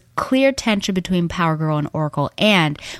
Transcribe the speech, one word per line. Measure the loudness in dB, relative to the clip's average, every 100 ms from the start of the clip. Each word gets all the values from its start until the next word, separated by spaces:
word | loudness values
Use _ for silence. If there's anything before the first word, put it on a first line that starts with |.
| _ -6
clear | 0 2 2
tension | 2 -2 -2 -2
between | -2 0 0 0
Power | 0 0 0
Girl | 0 0
and | -2
Oracle, | -4 -4 -2 -4 0
and | 2 4 2 -2 -12